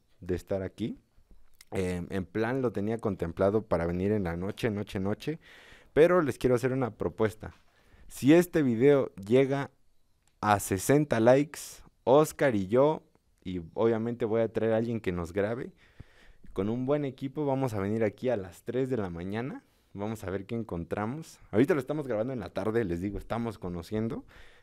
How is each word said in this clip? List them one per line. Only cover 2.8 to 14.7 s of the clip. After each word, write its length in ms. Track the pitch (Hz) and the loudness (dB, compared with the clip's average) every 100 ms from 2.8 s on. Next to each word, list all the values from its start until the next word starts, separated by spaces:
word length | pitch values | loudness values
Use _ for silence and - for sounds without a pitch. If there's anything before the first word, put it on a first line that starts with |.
| 104 113 | -4 -4
contemplado 640 | 110 92 85 82 95 107 | -4 -4 -6 0 2 2
para 240 | 104 87 85 | 0 -2 0
venir 260 | 87 98 | -2 0
en 100 | 107 | 0
la 120 | 87 85 | -2 -4
noche, 360 | 92 - 123 | -6 -4 -4
noche, 280 | 101 104 104 | -4 -6 -4
noche. 380 | 95 107 - 160 - - - - - | -4 -4 -6 -10 -14 -20 -20 -20 -2
Pero 300 | 131 170 180 | 4 6 6
les 160 | 147 - | 2 0
quiero 160 | 127 123 | 2 2
hacer 180 | 131 | 2
una 160 | 131 120 | 0 -2
propuesta. 640 | 107 92 - 110 - 85 - _ _ _ - - | -2 -6 0 0 0 -12 -18 _ _ _ -20 -20
Si 260 | - 123 | 0 6
este 300 | 165 175 165 | 6 6 2
video 500 | 135 113 139 143 113 - | 2 4 6 6 2 -6
llega 540 | 101 123 135 139 139 - _ _ _ _ _ _ | 2 4 4 0 -6 -12 _ _ _ _ _ _
a 200 | 104 101 | 2 2
sesenta 600 | - 95 - 143 147 113 | 2 -2 2 2 2 4
likes, 400 | 113 135 147 - - - - _ - | 6 6 4 -6 -16 -18 -20 _ 4
Oscar 500 | 139 156 - 147 107 | 4 4 2 0 0
y 120 | 92 | 2
yo, 360 | 120 147 156 - _ _ _ | 4 4 2 -8 _ _ _
y 180 | 92 90 82 | -8 -8 -8
obviamente 520 | - 113 110 113 120 113 | 0 2 2 -2 -4 -2
voy 160 | 113 | 0
a 100 | 113 | 0
traer 220 | - 110 | 0 2